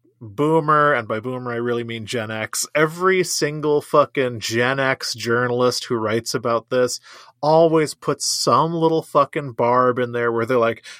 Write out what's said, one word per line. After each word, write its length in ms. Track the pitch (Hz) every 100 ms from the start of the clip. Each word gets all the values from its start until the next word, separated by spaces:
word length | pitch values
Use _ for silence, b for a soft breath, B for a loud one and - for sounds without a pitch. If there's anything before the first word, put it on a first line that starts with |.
| _ _
boomer, 720 | 110 101 151 160 151 151 147
and 160 | 127 107
by 120 | 110
boomer 320 | 123 127 123
I 40 | 117
really 280 | 120 120
mean 200 | 117 117 101
Gen 240 | 120 107
X, 360 | 110 110 - -
every 500 | 147 156 170 185 185
single 560 | 170 - 151 151 151 147
fucking 600 | - 151 131 143 127 117
Gen 380 | - 113 123 135
X 360 | 131 131 -
journalist 720 | 113 110 120 123 123 123 -
who 100 | - 120
writes 380 | 107 117 113
about 340 | 127 113 117 -
this 320 | 127 123 - B B B _
always 480 | 147 160 165 160 147
puts 320 | - - 143
some 480 | - - 143 123 165
little 300 | 170 160 160
fucking 480 | - 147 139 156 143
barb 480 | 117 120 123 127 120
in 140 | 120
there 180 | 120 120
where 160 | 113 113
they're 120 | 127
like, 260 | 113 117 B B